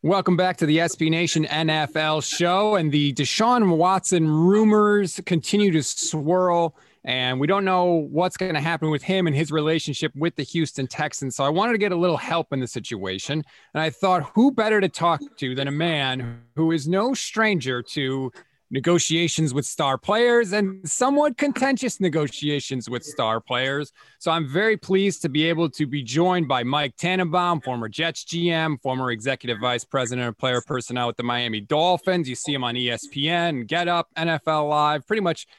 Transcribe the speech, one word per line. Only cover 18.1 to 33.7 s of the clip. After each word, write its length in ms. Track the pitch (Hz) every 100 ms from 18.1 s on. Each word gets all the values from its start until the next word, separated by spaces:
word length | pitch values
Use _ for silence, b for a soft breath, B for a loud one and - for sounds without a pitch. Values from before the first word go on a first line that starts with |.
| 135 131 b b b _
negotiations 840 | 131 160 175 - 160 170 - 160
with 140 | 131 -
star 320 | - 143 135
players 520 | - 208 240 240 220
and 380 | 202 196 190 185
somewhat 480 | - 262 277 294 240
contentious 600 | 294 - 262 269 254 -
negotiations 920 | 185 156 147 - 147 143 - 131 113
with 140 | 120
star 360 | - 139 113 113
players. 540 | - 123 131 139 147 b b b
So 140 | -
I'm 180 | 165 147
very 280 | 147 220 214
pleased 440 | - 190 196 170
to 80 | 160
be 140 | 139
able 260 | 160 160 170
to 160 | - 151
be 160 | 143
joined 460 | 117 131 175 180 147
by 160 | 131
Mike 320 | 120 143 147 -
Tannenbaum, 680 | 170 185 175 180 175 170
former 260 | 127 123 113
Jets 360 | - 165 -
G 260 | - 170 170
M, 300 | 165 160 139
former 320 | 135 131 127
executive 480 | 113 123 131 123 113
vice 240 | 123 120 -
president 420 | 139 123 123 123
of 120 | 110
player 200 | 131 123
personnel 460 | - 131 117 123 120
with 120 | 113
the 60 |
Miami 380 | 120 120 120 107
Dolphins. 680 | 104 151 170 180 - 180 135
You 60 |
see 180 | 123 -
him 120 | 143
on 120 | 123 120
E 140 | 123
S 160 | 117 -
P 180 | 143 147
N, 360 | 175 170 143
Get 220 | 110